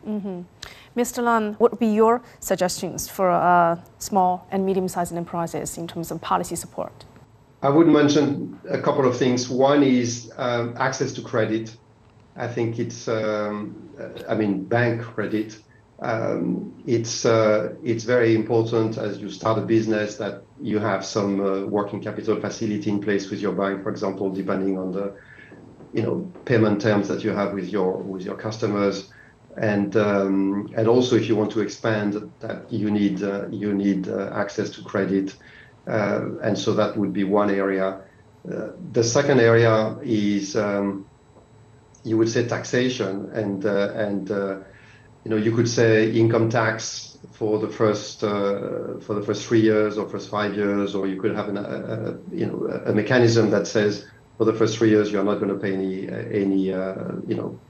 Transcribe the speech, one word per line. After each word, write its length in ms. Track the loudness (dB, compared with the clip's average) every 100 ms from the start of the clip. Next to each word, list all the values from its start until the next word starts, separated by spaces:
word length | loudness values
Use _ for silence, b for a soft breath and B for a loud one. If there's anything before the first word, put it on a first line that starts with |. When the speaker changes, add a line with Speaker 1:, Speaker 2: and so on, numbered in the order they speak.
| -6
Speaker 1:
Mm-hmm. 360 | -6 -6 -10 -12 -16 B B B
Mister 280 | -4 -4 -2
Lan, 320 | 0 2 0
what 160 | 2 2
would 100 | 4
be 140 | 0
your 260 | 4 4 4 B B
suggestions 680 | -4 0 0 -2 -6 -8 -10
for, 220 | 0 2
uh, 480 | 4 6 6 4 2 -6 -16
small 480 | -2 2 2 0 -4
and 160 | -2 0
medium-sized 460 | 0 -2 -4 -4
enterprises 680 | -6 -6 -4 -4 -4 -8 -8
in 80 | -10
terms 240 | -8 -8
of 100 | -8
policy 360 | -2 -2 -2 -8
support? 500 | -10 -10 -10 -12 -20 -20 -20 _ _ _
Speaker 2:
I 60 | 2
would 200 | 6 8
mention 720 | 8 6 4 2 0 -6 -12 -6
a 80 | -4
couple 280 | 0 2 2
of 120 | 2
things. 300 | 0 0 -2
One 340 | 2 4 6
is, 500 | 6 4 2 -4 -10 -6
um, 360 | -2 -2 -4 -2
access 340 | -4 -2 -4
to 100 | -6
credit. 540 | -4 0 0 0 -4 -14 _ _ _ -20 -20
I 140 | -10 -8
think 300 | -2 -2 -2
it's, 280 | -6 -6 -4
um, 840 | -2 0 -2 -2 -6 -8 -12 -18 -16
uh, 80 | -14 -14 -4
I 60 |
mean, 300 | -2 0 -2
bank 380 | 0 0 2 0
credit. 560 | -6 -6 -4 -2 -4 -10 b b _ -10
Um, 720 | -6 -2 -2 -2 -2 -4 -6 -12 -2
it's, 400 | -2 -2 -2 2
uh, 480 | 4 4 2 0 -6
it's 200 | -4 -2
very 300 | 2 2 4
important 600 | 4 2 0 2 2 0 -2
as 220 | -6 -6
you 100 | -10
start 300 | -4 0 0
a 20 |
business 560 | 2 2 2 0 -2 -4
that 260 | -8 -8 -16 -10
you 160 | -2 -2
have 260 | 0 -2
some, 360 | -2 -2 0 0
uh, 260 | 0 -2 -2
working 340 | -2 -2 -6
capital 400 | -8 -6 -2 -2
facility 480 | -2 -4 -4 -2 -2
in 100 | -2
place 300 | 0 -2 -2
with 100 | -4
your 100 | -4
bank, 300 | -2 -2 -2
for 80 | -6
example, 400 | -4 -4 -2 -4
depending 480 | -4 -4 -2 -2 -2
on 120 | -4
the, 240 | -6 -6 -10 B B B B -20 -20 -8
you 100 | -4
know, 300 | -2 -2 -6 -12 0
payment 340 | 4 4 2
terms 280 | 2 2 0
that 140 | -2
you 100 | -2
have 200 | -2 -2
with 160 | -4 -4
your, 300 | -2 -2 -2
with 240 | -6 -8
your 140 | -8 -8
customers. 760 | -8 -4 -2 2 0 0 -8 B B B _ -4
And, 360 | 0 2 2 2
um, 760 | 2 2 2 2 0 -2 -4
and 140 | 0 4
also, 260 | 4 6 2
if 120 | 4
you 80 | 2
want 140 | 2
to 80 | 0
expand, 720 | -4 -2 -2 0 0 -2 -6 -14
that 320 | -10 -10 -6
you 180 | -4 0
need, 320 | 2 2 0
uh, 260 | -2 -4 -6
you 240 | -4 -2
need, 340 | 0 2 2 0
uh, 220 | -4 -4
access 380 | -4 -4 -4 -6
to 120 | -6
credit. 540 | -6 -2 0 0 0 -8 B B B B -4
Uh, 500 | -2 0 0 -4 -4
and 140 | -2 -2
so 160 | 0
that 220 | 0 0 0
would 160 | -2
be 120 | 0
one 260 | 2 2 2
area. 500 | 0 0 0 -2 -4 B B B _ -10
Uh, 180 | -8 -10 -12 -4
the 100 | 0
second 380 | 2 2 4 6
area 560 | 8 8 6 4 2 -4
is, 520 | -2 0 2 0 -2
um, 500 | -2 0 0 -2 -4 -12 -20 _ -20 _ -20 -20 -20 _ -14
you 120 | -2 2
would 120 | 4
say 180 | 2 0
taxation, 840 | -2 -2 0 0 0 -4 -4 -6
and, 320 | -4 -4 -2 0
uh, 260 | 0 0
and, 360 | -2 -2 -2 -2
uh, 280 | -2 -2 -6 B B B B B -16
you 60 | -2
know, 60 | 0
you 180 | 2
could 140 | 2 2
say 440 | 4 6 6 4
income 360 | 4 4 4 2
tax 680 | 2 0 -2 -8 -10 -14 -20 -20
for 260 | -6 -2 0
the 80 | -2
first, 560 | 2 2 2 -4 -6
uh, 760 | -2 0 0 -2 -4 -6 -6 -10
for 140 | -6
the 80 | -4
first 240 | -2 -4 2
three 140 | 4
years 380 | 6 4 2 0
or 100 | -4
first 220 | -6 -6
five 240 | -4 -2
years, 400 | 0 0 0 0
or 120 | -2 -4
you 140 | -2
could 140 | -2
have 140 | -2 -4
an, 100 | -4
uh, 40 |
uh, 520 | -6 -6 -6 -6 -6 -8 -10
you 160 | -4 -4
know, 200 | -4 -4 -4 0
a, 40 |
a 40 |
mechanism 560 | 0 4 6 6 6 4
that 160 | 2 2
says 400 | 2 2 0 B B -20 0
for 80 |
the 80 | 0
first 260 | 2 0 4
three 120 | 4
years 200 | 4 4
you 80 | 0
are 60 |
not 160 | 0 0
gonna 140 | 0
pay 200 | -2 -2
any, 340 | -2 -2 -4 -6
uh, 60 | -8 -4
any, 420 | 0 2 2 0
uh, 400 | -2 -4 -6 -6 -8 -4
you 80 |
know 240 | -4 -4 -10 -16